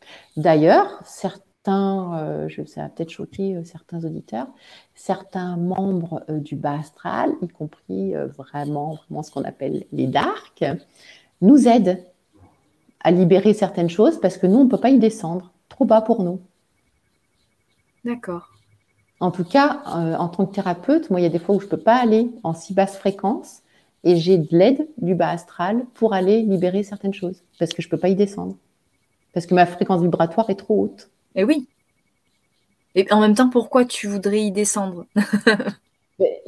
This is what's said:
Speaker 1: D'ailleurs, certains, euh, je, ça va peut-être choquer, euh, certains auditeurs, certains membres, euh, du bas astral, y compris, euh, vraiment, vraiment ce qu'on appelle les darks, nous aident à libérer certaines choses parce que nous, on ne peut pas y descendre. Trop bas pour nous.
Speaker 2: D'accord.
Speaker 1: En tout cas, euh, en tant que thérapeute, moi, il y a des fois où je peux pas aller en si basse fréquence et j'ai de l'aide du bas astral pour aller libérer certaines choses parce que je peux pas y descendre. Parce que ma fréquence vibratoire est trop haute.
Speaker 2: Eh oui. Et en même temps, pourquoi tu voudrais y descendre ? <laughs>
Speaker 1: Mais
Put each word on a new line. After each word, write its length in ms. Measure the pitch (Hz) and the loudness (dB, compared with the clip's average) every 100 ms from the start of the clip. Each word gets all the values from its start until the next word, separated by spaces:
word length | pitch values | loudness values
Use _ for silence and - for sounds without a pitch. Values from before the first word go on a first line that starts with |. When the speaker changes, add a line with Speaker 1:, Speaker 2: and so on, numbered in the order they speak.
| - - _ 156 | -20 -20 _ -2
Speaker 1:
D'ailleurs, 640 | 165 156 160 311 403 - | 2 4 6 6 2 -6
certains, 1080 | - - 185 - _ _ 202 196 196 190 180 165 | -20 -10 -10 -10 _ _ -2 0 0 -2 -6 -6
euh, 280 | 156 151 156 | -6 -6 -8
je, 140 | - 156 | -10 -14
ça 180 | - | -12
va 60 | 147 | -12
peut-être 200 | - 165 | -10 -10
choquer, 460 | - 170 - 196 180 | -10 -14 -8 -6 -6
euh, 80 | |
certains 420 | 170 160 _ 170 160 | -12 -20 _ -10 -10
auditeurs, 420 | 160 - 226 269 _ _ - _ | -10 -10 -12 -12 _ _ -20 _
certains 640 | _ - 190 - 185 180 175 | _ -8 -8 -8 -10 -8 -6
membres, 640 | 175 185 196 180 170 160 - | -4 -4 -4 -4 -6 -10 -8
euh, 80 | 151 | -10
du 160 | 147 135 | -8 -8
bas 220 | 143 147 | -6 -6
astral, 520 | 151 _ - - - - | -10 _ -8 -4 -4 -4
y 60 | 175 | -10
compris, 680 | - 160 _ - 190 196 151 | -10 -14 _ -10 -6 -6 -6
euh, 120 | 139 | -8
vraiment, 680 | 143 135 143 147 147 151 | -12 -14 -10 -6 -6 -8
vraiment 300 | 156 _ 151 | -12 _ -12
ce 80 | 151 | -10
qu'on 120 | 139 | -10
appelle 420 | 139 - 139 - - | -10 -8 -8 -8 -8
les 140 | 147 131 | -4 -2
darks, 580 | 143 311 427 - - 143 - _ _ - - _ - | -2 -2 -6 -12 -6 -6 -6 _ _ -20 -20 _ 2
nous 260 | 190 285 233 | 6 6 6
aident 360 | 233 180 180 - _ _ _ _ _ _ _ _ _ | 4 2 -2 -8 _ _ _ _ _ _ _ _ _
à 100 | 160 | 2
libérer 460 | 175 170 196 208 208 | 4 6 6 4 2
certaines 340 | 185 180 170 | 0 -2 -4
choses 300 | 190 269 320 | 2 2 4
parce 160 | 185 - | -2 0
que 80 | 185 | 2
nous, 140 | 233 | 6
on 60 | 254 | 4
ne 40 | |
peut 100 | 196 | 4
pas 120 | 240 | 4
y 80 | 262 | 4
descendre. 520 | 220 220 165 180 - _ _ | 4 0 -8 -8 -10 _ _
Trop 180 | - 240 | -2 4
bas 160 | 220 | 4
pour 200 | 226 220 | 4 0
nous. 160 | 175 180 _ _ _ _ _ _ _ _ _ _ _ _ _ _ _ _ 240 | -2 -6 _ _ _ _ _ _ _ _ _ _ _ _ _ _ _ _ -10
Speaker 2:
D'accord. 440 | 240 - 170 - _ _ _ _ _ _ - | -8 -8 -12 -12 _ _ _ _ _ _ -4
Speaker 1:
En 100 | 180 | -2
tout 140 | 185 170 | -2 0
cas, 360 | 277 277 190 - | 2 2 -2 -8
euh, 280 | 170 165 160 | -4 -2 -2
en 100 | 170 | -4
tant 180 | - 190 | -2 -4
que 80 | |
thérapeute, 560 | 196 185 170 - 320 - | -2 -4 -4 0 0 2
moi, 120 | 180 | 0
il 20 | |
y 40 | 175 | 0
a 20 | |
des 100 | 170 | 0
fois 160 | 185 196 | 0 -2
où 40 | |
je 60 | - | 0
peux 100 | 156 | 0
pas 180 | 220 254 | 2 4
aller 320 | 233 220 240 - | 4 2 2 -4
en 100 | 165 | -8
si 200 | 165 - | -8 -4
basse 240 | 190 196 - | 0 0 -2
fréquence 640 | 196 196 190 330 - - _ _ _ _ | -4 -2 -4 -4 -8 -20 _ _ _ _
et 120 | 170 170 | 2 4
j'ai 200 | 170 185 | 4 2
de 100 | 151 | 4
l'aide 360 | 170 214 277 302 - | 4 4 2 -4 -6
du 180 | 170 175 | -4 0
bas 140 | 160 | -2
astral 560 | 165 - - 180 233 247 | -4 -10 -6 -2 -2 -6
pour 200 | - 220 | -2 0
aller 280 | 190 185 226 | 2 2 2
libérer 420 | 220 185 180 196 | 2 0 0 -2
certaines 300 | 202 202 196 | -6 -8 -8
choses 280 | 196 185 185 _ - | -6 -10 -10 _ -6
parce 120 | 170 | -6
que 80 | - | -6
je 60 | - | -6
peux 80 | 165 | -2
pas 100 | 180 | 0
y 60 | 190 | 2
descendre. 400 | 202 - 185 196 _ _ _ _ _ _ _ | 0 -2 -10 -12 _ _ _ _ _ _ _
Parce 120 | 175 170 | -8 0
que 60 | 180 | 2
ma 100 | 175 | 2
fréquence 340 | - 190 180 | 0 -2 2
vibratoire 480 | 175 - 165 - 220 | 0 0 -4 -2 -4
est 60 | 190 | -6
trop 280 | - 202 | -2 -2
haute. 260 | 208 - _ _ _ 190 | -2 -8 _ _ _ -4
Speaker 2:
Eh 80 | |
oui. 240 | 208 311 247 _ _ _ _ _ _ _ _ _ _ _ _ 185 | 0 -2 -4 _ _ _ _ _ _ _ _ _ _ _ _ -2
Et 100 | 202 | 2
en 80 | 214 | 2
même 160 | 214 214 | 4 4
temps, 140 | 254 | 4
pourquoi 360 | 247 233 254 247 | 2 0 0 0
tu 220 | - 202 | -2 -6
voudrais 340 | 202 202 214 | -4 -2 -2
y 80 | 214 | -2
descendre ? 540 | 190 208 208 190 175 - 208 | -2 -2 -2 -6 -10 -4 -4
<laughs> 1040 | 202 208 226 208 208 - _ _ _ - | -2 0 2 0 -4 -10 _ _ _ -2
Speaker 1:
Mais 220 | 185 - | -2 -2